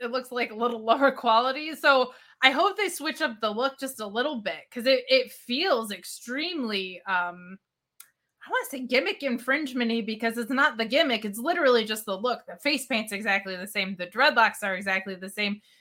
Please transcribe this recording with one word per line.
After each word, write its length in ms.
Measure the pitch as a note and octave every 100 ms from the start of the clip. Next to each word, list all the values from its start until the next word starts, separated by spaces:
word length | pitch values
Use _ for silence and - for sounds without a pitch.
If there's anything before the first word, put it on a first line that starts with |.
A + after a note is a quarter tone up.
it 100 | B3
looks 180 | B3+ B3+
like 220 | B3 A#3
a 40 | G#3+
little 280 | A#3 A#3
<laughs> 0 |
lower 260 | A3 A3+ C4+
quality. 640 | C4 A#3+ A3+ B3+ C4 D#4
So 380 | D4+ D4+ C4+ B3+ - - _
I 80 | C4
hope 240 | C#4 G4 F#4+
they 140 | G4
switch 320 | - C#4+ -
up 180 | D#4 A3
the 100 | G#3+
look 300 | G#3 C4+ C4+
just 220 | C4+ C4
a 40 | G#3+
little 360 | G#3+ C#4 C#4
bit 180 | G3+ D#3 -
'cause 140 | B3 A#3
it, 180 | C4 B3
it 240 | C4 G#3
feels 640 | - - B3+ F#4+ B3+ G#3
extremely, 1080 | F#3+ - - - C4 E4 E4+ A#3+ G3+ F#3 F3 -
um, 500 | F#3 F3 F3 F3+ F#3+ _ _ _ - - _ _ _ -
I 60 |
wanna 140 | A#4+ -
say 100 | C4 B3+
gimmick 380 | B3 E4+ -
infringement-y 800 | C#4 A#3 - C#4+ D4 B3+ A#3 A#3 G#3+
because 320 | G#3+ A3+ A3+
it's 140 | A#3
not 260 | C4 D4 A3+
the 60 | A3+
gimmick. 380 | C4+ D#4+ A3+
It's 160 | G#3+ G3+
literally 460 | C4 F4 C#4 A#3+ G#3+
just 180 | G#3+
the 140 | - F#3+
look. 240 | A#3+ A#3 -
The 120 | F#3
face 280 | C#4+ C#4+ -
paint's 260 | A3+ G#3+
exactly 420 | G3+ A3 G3 G3 F#3
the 120 | G3
same. 280 | G#3 F#3+ G3
The 120 | F3+
dreadlocks 560 | G#3+ D4 B3 A3 -
are 120 | G3+ F#3
exactly 400 | G3 F#3+ G3 F#3
the 140 | F#3+
same. 320 | G3+ G3+ G#3 _ _